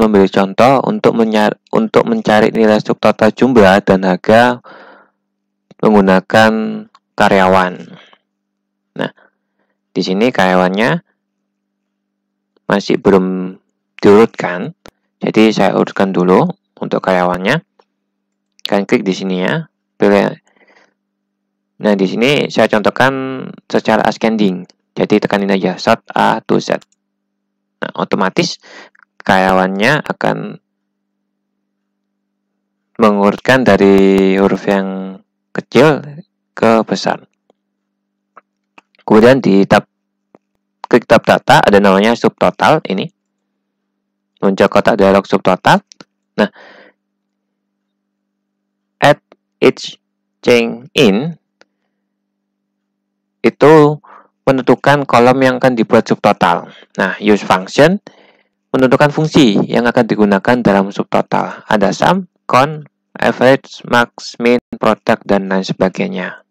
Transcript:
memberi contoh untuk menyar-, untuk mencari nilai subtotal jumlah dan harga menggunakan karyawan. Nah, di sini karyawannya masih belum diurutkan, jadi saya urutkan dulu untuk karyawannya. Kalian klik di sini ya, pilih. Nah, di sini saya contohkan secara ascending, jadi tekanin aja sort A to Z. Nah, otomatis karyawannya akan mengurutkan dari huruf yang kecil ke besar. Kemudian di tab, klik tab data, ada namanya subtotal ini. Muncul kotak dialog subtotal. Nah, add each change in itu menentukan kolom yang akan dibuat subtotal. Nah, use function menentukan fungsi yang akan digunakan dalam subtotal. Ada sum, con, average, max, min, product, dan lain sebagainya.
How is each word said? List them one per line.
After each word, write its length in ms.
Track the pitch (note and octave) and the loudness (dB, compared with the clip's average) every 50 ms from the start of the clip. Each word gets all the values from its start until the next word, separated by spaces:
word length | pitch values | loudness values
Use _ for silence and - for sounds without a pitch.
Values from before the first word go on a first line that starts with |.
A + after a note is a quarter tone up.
| A2+ | 2
memberi 220 | A2 G#2+ G2 G2 F#2+ | 2 4 4 2 2
contoh 560 | - G2+ G2 F#2+ F#2+ - A2+ C3 C#3 B2 - | 2 0 -2 -2 0 2 2 2 2 2 0
untuk 320 | - G#2+ G#2 - - - | -2 -4 -2 0 0 0
menyar-, 420 | A2+ A2+ A2 G#2+ G#2+ G#2+ G#2 - - _ _ - | 0 0 0 0 0 0 0 -2 -6 _ _ -4
untuk 320 | - A2+ G#2+ - A#2+ - | -4 -4 -2 -2 -2 -2
mencari 480 | - A2+ A2 G#2+ - G#2+ G#2+ A2+ G#2+ G#2 | -2 -4 -4 -2 0 0 2 0 0 0
nilai 260 | A2+ A2 G#2+ G#2+ G#2+ | 0 2 2 2 0
subtotal 540 | - - - - - G#2+ - - A2+ G#2+ - | 0 -4 -4 -2 0 -2 0 2 0 0 0
jumlah 480 | - A#2+ C3 B2+ A2 G2 F#2 F#2+ G#2 - | 0 0 2 4 4 4 6 4 4 2
dan 220 | - G2 F#2 F#2+ | 0 0 0 0
harga 560 | F#2 F2+ - - - A2 A2+ A#2+ B2 B2 B2 - - - - - - - _ _ _ _ _ _ _ _ _ _ _ _ _ _ _ _ _ | -2 -4 -2 0 2 4 4 4 2 0 -4 -10 -18 -20 -20 -20 -20 -20 _ _ _ _ _ _ _ _ _ _ _ _ _ _ _ _ _
menggunakan 720 | - G#2+ G#2+ G#2 G2 F#2+ F#2 F#2+ - - - A2 A2 A2 A2 A2 A2 A2 G#2+ G#2+ A2 - _ _ _ _ _ | 0 2 2 4 4 4 2 2 0 0 2 2 2 2 2 -2 -6 -8 -10 -12 -14 -18 _ _ _ _ _
karyawan. 600 | - G#2+ G2+ G#2 F#2+ F#2 F#2 F#2+ F#2+ F2+ F2+ F2 E2 - - - - - _ _ _ _ _ _ _ _ _ _ _ _ _ _ _ _ _ - | -2 0 2 2 2 2 2 2 2 0 -2 -4 -10 -16 -20 -20 -20 -20 _ _ _ _ _ _ _ _ _ _ _ _ _ _ _ _ _ -10
Nah, 140 | - A#2 A2 - _ _ _ _ _ _ _ _ _ _ _ _ _ _ _ - | -10 -10 -10 -10 _ _ _ _ _ _ _ _ _ _ _ _ _ _ _ -8
di 80 | F#2 | -6
sini 320 | F2 F#2 F#2+ G2 A2+ B2+ - | -4 -4 -2 -2 -2 -2 0
karyawannya 720 | - F#2 F#2 F#2 F#2 F#2 F#2 F#2+ G2+ A#2 C#3+ E3 E3+ - _ _ _ _ _ _ _ _ _ _ _ _ _ _ _ _ _ _ _ _ _ _ _ _ _ _ _ _ _ _ _ _ | 0 0 2 2 2 0 0 0 -2 -2 -2 -2 -4 -8 _ _ _ _ _ _ _ _ _ _ _ _ _ _ _ _ _ _ _ _ _ _ _ _ _ _ _ _ _ _ _ _
masih 320 | - G2+ G2+ - - - | -4 -4 -2 -2 -2 -2
belum 600 | F2+ - G2+ G2 F#2 F#2 F#2 F#2 F#2 F#2 F#2 F#2+ - _ _ _ _ _ _ _ - | 0 2 2 2 2 2 0 -4 -6 -8 -10 -12 -16 _ _ _ _ _ _ _ 0
diurutkan, 720 | - G#3 - - A#3 - - - - F2+ F2+ F2+ A2+ D#3 - _ - - - _ _ _ _ _ | 4 4 6 6 4 2 0 -4 -8 -8 -8 -8 -10 -12 -14 _ -20 -20 -20 _ _ _ _ _
jadi 320 | - - - G#2+ A2 A2 G#2 | -8 -2 0 2 2 2 2
saya 180 | - G2+ F#2 - | 0 -2 -2 0
urutkan 400 | G2+ F#2+ - - - G2+ G2 F#2 | -2 -4 -4 -4 -4 -4 -2 -2
dulu 320 | F#2 F2+ F#2 F#2 A2+ D#3+ F3+ - _ _ _ _ _ | -2 0 2 2 2 0 0 -4 _ _ _ _ _
untuk 240 | - - - A2 - | -10 -8 -8 -6 -4
karyawannya. 560 | F#2+ F#2 F2+ F2+ F2+ F2+ F2+ F#2 G#2+ C#3+ E3+ - _ _ _ _ _ _ _ _ _ _ _ _ _ _ _ _ _ _ _ - | -2 -2 0 -2 -2 -4 -4 -4 -4 -4 -4 -6 _ _ _ _ _ _ _ _ _ _ _ _ _ _ _ _ _ _ _ -8
Kalian 200 | - G#2+ G2+ G2 - | -4 -4 -4 -2 -2
klik 160 | B2+ B2 G#2 | -2 -2 -2
di 80 | G2 F#2 | -4 -6
sini 320 | - F#2+ F#2+ F#2 F2+ F#2 | -6 -6 -6 -6 -4 -4
ya, 240 | F#2+ C3+ E3 D#3 - _ _ _ _ _ - | -4 -4 -6 -8 -12 _ _ _ _ _ -2
pilih. 320 | - G2+ G2+ G2+ G2+ - - - _ _ _ _ _ _ _ _ _ _ _ _ _ _ _ _ _ _ _ _ _ _ _ _ _ _ _ - - | 0 2 2 2 0 -2 -4 -10 _ _ _ _ _ _ _ _ _ _ _ _ _ _ _ _ _ _ _ _ _ _ _ _ _ _ _ -6 -2
Nah, 80 | G#2+ G#2 | -2 0
di 140 | F#2+ F#2+ F2+ | 0 -2 -2
sini 400 | - G#2 A#2 C#3 D3 C#3+ C#3 - | -2 -2 -2 0 0 -2 -4 -4
saya 240 | - - A2 - - | -2 0 0 0 0
contohkan 720 | G#2+ F#2+ G2+ - - B2+ C3+ C3+ C3 C3 C3 C3 C3 - - - - _ - | -2 -2 -2 -2 0 0 -2 -2 -4 -6 -8 -10 -12 -12 -16 -18 -20 _ -8
secara 320 | - A2+ - - A2 G#2+ - A2 | -6 -4 -2 -2 -2 0 -2 -2
ascending, 560 | G#2 - - A2+ A2+ G#2+ G#2+ F#2+ F2+ F2+ F2+ - _ _ _ _ _ | -4 -4 -4 -4 -2 0 -2 -2 -2 -6 -10 -16 _ _ _ _ _
jadi 240 | - F2+ - G#2 G#2 | -6 -4 -2 0 -2
tekanin 320 | - - G2+ G2+ G2+ G2 G2 | 0 -2 -2 -2 -2 -2 -2
aja 240 | F#2+ - F#2 F2 | -2 -2 -4 -6
sort 240 | - - A2 A2+ - _ - - | -4 -2 -2 -2 -2 _ -6 -4
A 240 | - G#2+ G#2+ A2 A2 | -2 -2 -2 -2 -4
to 160 | - - G2+ | -4 -4 -4
Z. 240 | F#2+ - - - - - _ _ _ _ _ _ _ _ _ _ _ _ _ _ _ _ _ _ _ - | -4 -2 -4 -6 -8 -8 _ _ _ _ _ _ _ _ _ _ _ _ _ _ _ _ _ _ _ -14
Nah, 80 | - - - | -12 -10 -10
otomatis 560 | G2 - - G2+ F#2+ F#2+ - - F3 - - - _ - - - - - _ _ _ _ _ - | -8 -6 -4 -4 -4 -2 -2 -4 -4 -4 -6 -12 _ -20 -20 -20 -20 -20 _ _ _ _ _ -8
karyawannya 880 | - - G2 F#2+ F#2 F#2+ F#2+ F#2 F#2 F#2+ G2 G2 G#2+ B2+ D3+ D3 - - | -4 -2 0 0 2 2 2 2 0 -2 -2 -2 -2 -2 -2 -2 -4 -8
akan 480 | - - - A2 G#2+ G#2+ G#2+ G#2 G#2 - _ _ _ _ _ _ _ _ _ _ _ _ _ _ _ _ _ _ _ _ _ _ _ _ _ _ _ _ _ _ _ _ _ _ _ _ _ _ _ _ _ _ _ _ _ _ _ | -8 -6 -4 -4 -4 -6 -8 -12 -16 -18 _ _ _ _ _ _ _ _ _ _ _ _ _ _ _ _ _ _ _ _ _ _ _ _ _ _ _ _ _ _ _ _ _ _ _ _ _ _ _ _ _ _ _ _ _ _ _
mengurutkan 640 | - A2+ G#2+ G#2 G2+ G2+ G2+ G2 - - - C3 C3 | 0 0 2 2 2 2 0 0 0 0 0 0 2
dari 800 | A#2+ G#2+ G2 G2 G2+ G2 G2 G2 G2 G2 G2 F#2+ F#2+ F#2+ F#2+ G2 | 2 2 2 4 4 4 6 4 4 4 2 2 2 0 2 2
huruf 240 | G2 G2 F#2+ G2 - | 0 0 0 -2 -2
yang 560 | G2+ G2+ G2 F#2+ F#2+ F#2+ F#2+ F#2+ F#2+ F#2+ - _ _ _ _ _ _ - | -2 -2 -2 -4 -6 -8 -10 -12 -14 -16 -18 _ _ _ _ _ _ -12
kecil 480 | - - _ - - D3 D#3 C#3+ - C#3 D3 C#3+ D#3 - _ _ _ _ _ | -12 -10 _ 0 2 2 2 2 0 -6 -12 -18 -20 -20 _ _ _ _ _
ke 340 | _ - A2+ A2+ A2+ A2+ G#2+ | _ -2 0 2 2 2 0
besar. 400 | - G2 F#2 - F2 E2+ - - _ _ _ _ _ _ _ _ _ _ _ _ _ _ _ _ _ _ _ _ _ _ - _ _ _ _ _ _ _ _ _ _ _ _ _ - | -2 -6 -6 -6 -6 -6 -6 -10 _ _ _ _ _ _ _ _ _ _ _ _ _ _ _ _ _ _ _ _ _ _ -20 _ _ _ _ _ _ _ _ _ _ _ _ _ 2
Kemudian 320 | G#2+ A2 A2 B2 C3+ C3+ | 2 4 6 6 4 4
di 240 | - - F#2+ G2 G2 | 2 2 2 2 2
tab, 240 | - G#2+ G2+ - _ _ _ _ _ _ _ _ _ _ _ _ _ _ _ _ _ _ _ - | 2 2 0 0 _ _ _ _ _ _ _ _ _ _ _ _ _ _ _ _ _ _ _ -4
klik 240 | - - A#2+ - - | -2 0 0 2 2
tab 160 | A#2 A2 - | 0 2 2
data, 400 | - G2 - - - C3 D#3 - | 0 0 0 0 0 0 2 2
ada 160 | - G2+ G2 | 2 2 2
namanya 320 | G2+ G2 F#2+ G2 G#2 A#2 A#2 | 4 2 2 2 2 0 0
subtotal 720 | - - A2 - - G2+ F2+ - - G2 A2 D#3 D#3 - | 0 -2 -4 -2 -2 -2 -2 0 0 0 0 0 0 -2
ini. 240 | - F#2+ G2 C3+ - - _ _ _ _ _ _ _ _ _ _ _ _ _ _ _ _ _ _ _ _ _ _ _ _ _ G2+ | -6 -8 -8 -8 -10 -14 _ _ _ _ _ _ _ _ _ _ _ _ _ _ _ _ _ _ _ _ _ _ _ _ _ -4
Muncul 240 | G2+ G2 - G2+ G2 | -2 0 0 0 0
kotak 320 | - G#2 - - A2+ G2+ | 0 0 0 0 0 2
dialog 240 | G2 G2 G2 G2 - | 2 2 2 2 0
subtotal. 560 | - - G2 - F#2+ F#2 - - C3+ E3 G3 - _ _ - - _ _ _ _ _ _ | -2 -4 -4 -2 -2 -2 0 0 0 0 0 -2 _ _ -20 -20 _ _ _ _ _ _
Nah, 160 | - G#3 - - - - - - - - _ _ _ _ _ _ _ _ _ _ _ _ _ _ _ _ _ _ _ _ _ _ _ _ _ _ _ _ _ _ _ _ _ _ _ _ _ _ _ _ _ _ - | -4 -4 -4 -6 -10 -20 -20 -20 -20 -20 _ _ _ _ _ _ _ _ _ _ _ _ _ _ _ _ _ _ _ _ _ _ _ _ _ _ _ _ _ _ _ _ _ _ _ _ _ _ _ _ _ _ -2
add 200 | C3 C#3+ D3 - _ _ _ _ _ _ _ | 0 0 0 -2 _ _ _ _ _ _ _
each 400 | _ - C3 - - - - - _ _ _ _ _ _ _ _ _ - | _ -2 -2 -2 -4 -8 -18 -18 _ _ _ _ _ _ _ _ _ -2
change 480 | A2+ B2 A#2+ A#2 A#2 A#2 A#2 B2+ - - | 0 0 0 0 -2 -6 -12 -16 -8 -2
in 480 | - C#3 G2+ F#2+ A2 C#3+ E3+ D#3 - _ _ _ _ _ _ _ _ _ _ _ _ _ _ _ _ _ _ _ _ _ _ _ _ _ _ _ _ _ _ _ _ _ _ _ _ _ _ _ _ | 0 2 2 2 0 -2 -6 -10 -14 _ _ _ _ _ _ _ _ _ _ _ _ _ _ _ _ _ _ _ _ _ _ _ _ _ _ _ _ _ _ _ _ _ _ _ _ _ _ _ _
itu 560 | - A#2 - - C3+ D3 D#3+ D#3 D3 D3 D3+ D3 - - - - _ _ _ _ _ | -4 -4 0 2 4 6 6 6 6 4 0 -4 -10 -18 -20 -20 _ _ _ _ _
menentukan 640 | C#3 C3+ B2+ B2 - B2+ - - C#3+ C#3+ C#3+ C3+ - | -2 -2 0 0 0 -2 0 0 0 0 0 0 0
kolom 300 | B2+ A#2+ A#2+ B2+ B2+ C3+ | 2 2 4 2 2 2
yang 160 | C3 C3 B2+ | 0 0 0
akan 160 | B2 - C3 B2+ | 0 0 0 0
dibuat 320 | A2+ G#2 - B2+ A2+ - | -2 0 2 2 0 2
subtotal. 640 | - A2+ - - G#2 G2+ - F#2 F2 F2 F2 - - - - - _ _ G#2 | 0 -2 -2 0 0 0 0 0 0 0 -2 -4 -10 -18 -20 -20 _ _ -4
Nah, 160 | G2+ F#2 F2+ - G#2 | -4 -4 -4 -4 0
use 160 | G#2 G#2 G2 | 0 0 0
function 640 | - - G2 F#2 F#2 - - - C#3+ E3 F#3+ G#3+ - - - _ _ _ _ _ _ _ _ _ _ _ | 0 -2 -2 -2 -4 -2 0 2 2 2 2 -2 -6 -14 -20 _ _ _ _ _ _ _ _ _ _ _
menentukan 380 | - C3 C3 B2 C3+ - D3+ C#3+ | -2 0 0 2 2 2 2 0
fungsi 480 | - D3+ D#3 D#3 - D#3+ C#3 A2 G2 B2 - | 0 -2 -4 0 2 2 2 2 2 0 -2
yang 240 | - C3 A#2 A#2+ A#2+ | -2 -2 -2 -2 0
akan 160 | - C3 A#2 | 0 0 -2
digunakan 520 | G#2+ A2 G#2+ G#2 G2+ G2 F#2+ - B2 B2 B2 | 0 0 0 0 0 0 0 0 0 -2 0
dalam 320 | A2 G#2 G2 G2 G2 G2 G2 | 0 0 0 0 -2 -2 -6
subtotal. 720 | - G#2 - - G#2 G2 - G#2 G2 F#2+ F#2 - - - | -10 -8 -4 -4 -4 -4 -4 -4 -6 -6 -6 -10 -12 -6
Ada 240 | - A2 G#2+ F#2+ F2+ | -4 -2 0 0 -2
sum, 380 | - - - D#3+ F3+ G3 F3+ - _ _ _ | -2 -2 -2 -2 -2 -2 -4 -10 _ _ _
con, 400 | - - B2+ C#3 D#3 D3+ D#3 C#3+ - _ _ _ _ - | -2 0 0 0 0 -4 -10 -16 -20 _ _ _ _ -10
average, 640 | - - A#2+ A2+ - B2 B2+ C3+ - - - - - - - | -6 -4 -4 -2 0 2 2 2 2 -2 -8 -20 -20 -8 -2
max, 480 | A#2+ A#2+ A#2+ - _ - - - - - | -2 -2 -2 -2 _ -14 -20 -18 -10 -4
min, 220 | A#2+ A#2+ B2 A#2+ - _ - | -2 0 0 -2 -4 _ -10
product, 480 | - - A2 G#2 - _ - A2+ - - | -4 -2 -2 -2 -2 _ -4 -4 -4 -2
dan 240 | - G2+ G2 F#2+ F#2+ | -2 -2 -2 -2 -2
lain 180 | F#2+ F#2+ F#2+ | -4 -4 -4
sebagainya. 800 | - E3 - F#2 F#2 - - G2 F#2+ F#2+ F#2 F#2 F#2 - - _ _ | -6 -4 -4 -4 -4 -4 -4 -8 -8 -8 -8 -10 -12 -12 -16 _ _